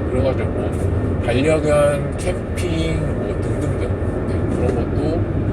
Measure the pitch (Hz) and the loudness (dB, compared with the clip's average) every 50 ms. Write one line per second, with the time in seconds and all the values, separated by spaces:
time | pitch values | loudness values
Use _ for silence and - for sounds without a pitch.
0 | - - 127 127 - - - - 110 - - - - - - - - - - - | 0 0 0 2 2 2 2 0 0 -2 -2 -2 -2 -2 -2 -2 0 0 0 0
1 | - - - - - 120 117 127 139 156 156 156 147 151 147 147 143 147 143 143 | 0 0 0 0 0 0 2 2 4 4 4 4 4 4 4 4 4 4 2 0
2 | 143 139 - - - 139 - - - - - - 180 175 165 160 160 160 156 156 | -2 -2 -4 -4 -2 -2 -2 -2 -4 -4 -4 -2 -2 0 0 0 0 0 0 0
3 | 151 143 139 - - - - - - - - 147 147 147 - - - - - - | 0 0 -2 -2 -2 -2 -2 -2 -2 0 0 0 0 0 0 0 -2 -2 -2 -2
4 | - - - - - - - - - - - - - - - - - - - - | -2 -2 -2 -2 -2 -2 0 0 0 0 0 0 0 0 0 0 0 -2 -2 0
5 | - - - - - - - - - - | 0 0 0 0 0 0 0 0 0 0